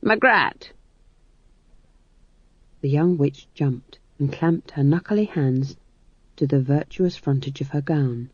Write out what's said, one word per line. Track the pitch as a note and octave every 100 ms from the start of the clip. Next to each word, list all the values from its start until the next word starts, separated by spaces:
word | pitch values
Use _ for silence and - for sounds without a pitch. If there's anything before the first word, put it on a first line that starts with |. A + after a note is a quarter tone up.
Magrat! | - A3 C4 A3 D3 - - - _ _ _ _ _ _ _ _ _ - _ _ _ _ _ _ _ _ _ _
The | C#3+
young | C#3+ E3+ F3
witch | C#3+ - -
jumped | - D3 B2 - - _ _
and | C#3+
clamped | C3+ E3 E3+ -
her | -
knuckly | C#3 E3 - G#3 G#3+
hands | - C#3 C3 C3+ - _ _ _ _ _ -
to | C#3+
the | C#3+
virtuous | B2+ C#3+ - - F#3 F3
frontage | - C3+ C3+ C#3
of | C#3
her | D3
gown. | C#3+ D#3+ C3+ A#2+ A#2+